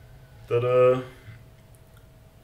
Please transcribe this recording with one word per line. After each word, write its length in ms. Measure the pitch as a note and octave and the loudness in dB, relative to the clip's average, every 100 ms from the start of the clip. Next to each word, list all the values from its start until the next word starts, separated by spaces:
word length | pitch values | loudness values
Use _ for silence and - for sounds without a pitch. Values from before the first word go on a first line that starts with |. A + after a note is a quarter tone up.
| - - - - - | -20 -20 -20 -20 -6
तर, 60 | A#2+ | -4
अ, 420 | B2 B2+ B2+ C3 - - - - - - - - - - - - - - | 0 2 2 2 -4 -18 -20 -20 -20 -20 -20 -20 -20 -20 -20 -20 -20 -20